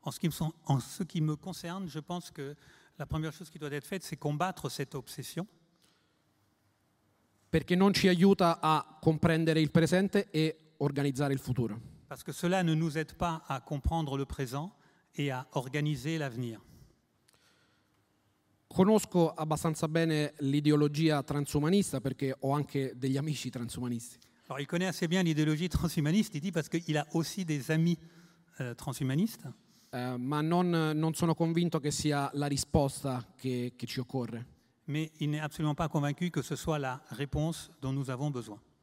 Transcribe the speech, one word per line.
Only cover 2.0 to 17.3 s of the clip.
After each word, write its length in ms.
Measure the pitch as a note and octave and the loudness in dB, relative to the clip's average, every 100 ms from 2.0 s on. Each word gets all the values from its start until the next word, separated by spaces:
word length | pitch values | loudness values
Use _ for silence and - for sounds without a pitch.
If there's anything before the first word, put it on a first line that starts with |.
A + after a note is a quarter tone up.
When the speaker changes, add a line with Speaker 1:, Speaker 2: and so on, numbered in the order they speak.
Speaker 1:
pense 300 | D3+ F3 - | -8 -8 -8
que 240 | - C#3 D3 - - _ _ | -12 -12 -14 -20 -20 _ _
la 80 | |
première 300 | C#3 D#3 D#3+ | -6 -4 -4
chose 160 | - F3 | -8 -16
qui 80 | D#3+ | -12
doit 160 | D3 | -8
être 120 | C#3+ - | -8 -6
faite, 160 | F#3+ | -8
c'est 140 | - D3 | -8 -6
combattre 540 | D3 D3 F3+ - C#3 | -4 -2 -2 -2 -8
cette 240 | - C#3 | -6 -8
obsession. 520 | C#3+ - - B2+ - G3 _ _ _ _ _ _ _ _ _ _ _ _ _ _ _ _ _ _ _ _ | -8 -12 -14 -10 -8 -10 _ _ _ _ _ _ _ _ _ _ _ _ _ _ _ _ _ _ _ _
Speaker 2:
Perché 260 | E3 - F3+ | -2 2 6
non 160 | G3 | 6
ci 160 | F#3+ F#3+ | 6 6
aiuta 500 | F3 G3 G3 F3 E3 | 8 6 8 4 4
a 380 | D#3 D#3 - - | 4 2 0 0
comprendere 580 | - D#3 D#3+ D#3+ D#3+ D#3+ | 2 4 4 4 4 4
il 100 | D#3 | 4
presente 580 | E3 E3 F3+ G3 G3+ G3+ | 4 6 4 4 0 0
e 420 | D#3 D#3 - _ _ | 0 0 -2 _ _
organizzare 560 | C#3+ C#3+ C#3+ B2+ C#3+ | -2 0 0 0 0
il 40 | C3+ | 0
futuro. 400 | - B2+ A2+ A2 - - - | -2 -2 -2 -4 -12 -20 -16
Speaker 1:
Parce 140 | C#3 | -14
que 100 | - | -12
cela 300 | D#3 F3 F#3+ | -4 0 2
ne 120 | E3+ | 4
nous 220 | D#3 E3 D3 | 2 0 -2
aide 180 | D#3 | -6
pas 300 | - F3 D#3+ - | -4 -4 -4 -6
à 140 | C3+ | -8
comprendre 560 | - D3 - E3 D3 C#3 | -6 -4 -2 -2 -2 -4
le 80 | |
présent 500 | C3+ - C3 C3+ F3 _ _ _ _ - | -4 -6 -6 -6 -8 _ _ _ _ -4
et 120 | C#3+ | -2
à 160 | B2+ C3+ | -4 -4
organiser 640 | D3 B2+ C#3+ D3+ C#3+ C3 D#3+ | -6 -4 -2 0 -2 -4 -4
l'avenir. 420 | C#3 A#2 A#2+ A2 - - - _ _ _ _ | -4 -4 -8 -8 -16 -20 -20 _ _ _ _